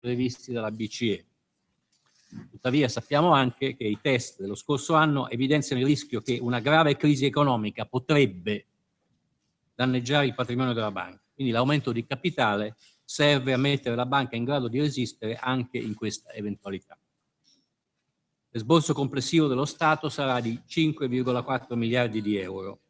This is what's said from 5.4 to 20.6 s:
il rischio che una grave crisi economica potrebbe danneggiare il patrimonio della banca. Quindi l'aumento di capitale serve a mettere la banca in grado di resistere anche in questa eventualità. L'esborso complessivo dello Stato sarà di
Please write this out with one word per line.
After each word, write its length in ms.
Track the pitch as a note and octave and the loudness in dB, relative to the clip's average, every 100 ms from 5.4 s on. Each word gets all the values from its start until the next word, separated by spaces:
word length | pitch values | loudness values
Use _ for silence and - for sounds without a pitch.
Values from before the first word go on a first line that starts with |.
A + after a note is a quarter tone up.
| C3+ D3+ C#3+ B2+ | 2 2 2 0
il 60 | C3 | 2
rischio 340 | D3 - A2+ | 2 0 -8
che 180 | - A#2+ | -2 -2
una 180 | A#2+ B2 | 0 -2
grave 380 | A#2 D#3 D#3 C#3 | 4 4 4 4
crisi 260 | D3+ C#3 | 2 4
economica 640 | C#3 D3 C#3+ B2 G#2+ - G#2+ | 2 2 2 2 -2 -6 -4
potrebbe 800 | B2+ B2+ D3 C3 F2+ F2+ G#2 - _ _ _ _ _ _ _ _ _ _ | -6 2 4 4 0 -6 -6 -8 _ _ _ _ _ _ _ _ _ _
danneggiare 520 | - B2+ B2+ A#2+ D3 C#3 | -2 0 0 2 2 2
il 100 | A#2 | 0
patrimonio 380 | A#2+ B2 C3 | -4 0 0
della 180 | A#2 G#2+ | 0 -4
banca. 320 | F#2+ F2+ F2+ _ | -6 -10 -14 _
Quindi 200 | _ C3 | _ -2
l'aumento 400 | A2+ B2+ D3 C3+ | 2 2 2 0
di 120 | A#2 A#2 | -4 -4
capitale 680 | B2 F3+ D#3 A#2 G#2 G#2+ - _ _ - | -4 -4 0 0 2 -2 -8 _ _ -14
serve 480 | - D3 C#3+ B2+ | 2 4 4 2
a 40 | B2+ | 0
mettere 380 | C#3 C#3 B2+ A#2 | 2 0 -2 -2
la 100 | B2 | 0
banca 300 | C#3 B2+ A#2 | 0 0 -4
in 80 | |
grado 240 | A#2+ C#3+ A#2+ | -2 -2 -2
di 100 | B2 | 0
resistere 600 | D3 C3 A#2 - A2 A2+ | -2 -2 -6 -4 -8 -6
anche 400 | B2+ B2+ A#2+ A#2+ | -2 -2 -2 -6
in 160 | A#2 | -6
questa 400 | G#2+ A2 - - | -6 -6 -6 -12
eventualità. 680 | A2 G#2 F#2+ G2 F#2+ _ - _ _ _ _ _ _ _ _ _ _ _ _ _ _ _ | -10 -8 -8 -8 -10 _ -20 _ _ _ _ _ _ _ _ _ _ _ _ _ _ _
L'esborso 440 | A#2 A2 E3 D3+ | -10 4 4 4
complessivo 540 | - C#3 - - E3 D3+ | 0 0 -2 0 2 4
dello 160 | B2+ | 2
Stato 460 | D3 - D#3+ D#3 D3+ | -2 0 0 2 -2
sarà 320 | - C#3 B2 | -4 -2 0
di 220 | A#2 A#2 | -2 -6